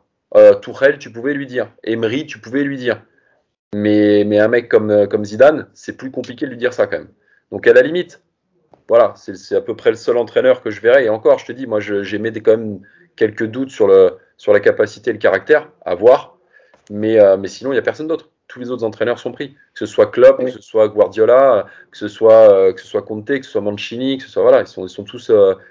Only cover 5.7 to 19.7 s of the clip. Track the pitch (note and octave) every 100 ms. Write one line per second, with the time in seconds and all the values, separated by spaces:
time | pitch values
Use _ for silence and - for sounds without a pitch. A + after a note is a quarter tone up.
5.7 | _ - - C3 C3 B2+ B2 C#3+ A#2+ B2
6.7 | B2 G2+ E2+ D2+ _ _ _ _ G2+ A#2
7.7 | A#2+ C#3+ F3 E3+ - _ _ _ _ _
8.7 | _ - A#2 G#2 G2 - F#2+ - G2 G2+
9.7 | G#2+ A#2 A2 - A#2+ A2+ - B2+ B2 A#2
10.7 | G2+ A2+ C3+ A2+ G#2+ D3 C3 - B2 B2+
11.7 | G#2+ G2+ G2+ G2 G#2 A2+ A2 A2 A2+ A2
12.7 | F#2+ _ _ _ - A2 G#2+ A2 B2 C3+
13.7 | - G2+ F#2+ F#2 - _ _ - G2+ G#2+
14.7 | - G#2+ - B2 G#2+ G#2 F#2+ - D3+ -
15.7 | _ - F2+ A2 C#3+ - _ _ _ _
16.7 | _ _ G#2 G#2+ A2 G2+ F#2+ G2 - B2+
17.7 | B2+ - - D#3 D#3+ _ _ _ B2+ A#2+
18.7 | B2 A2+ G#2+ A2+ A2+ B2 - C#3 _ _